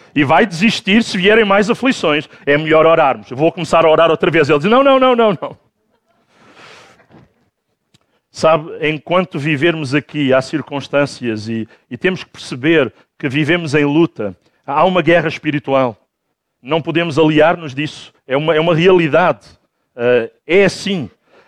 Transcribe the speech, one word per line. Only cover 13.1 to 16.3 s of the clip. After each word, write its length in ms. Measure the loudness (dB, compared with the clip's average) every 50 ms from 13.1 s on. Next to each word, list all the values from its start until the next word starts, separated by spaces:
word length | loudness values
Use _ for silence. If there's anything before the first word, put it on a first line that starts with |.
| _
que 120 | -10 -8 -6
vivemos 440 | -4 -2 0 0 -2 -2 -2 -2 0
em 120 | 0 0
luta. 500 | 2 2 2 0 0 _ -6 -10 -10 -10 _ _ _ _ _ _
Há 160 | -4 0 0 0
uma 180 | 2 2 0
guerra 280 | 2 2 2 2 0 -2
espiritual. 680 | -6 -6 -6 -4 -4 -4 -2 -2 0 0 0 -2 -4 _ _ _ _ _ _ _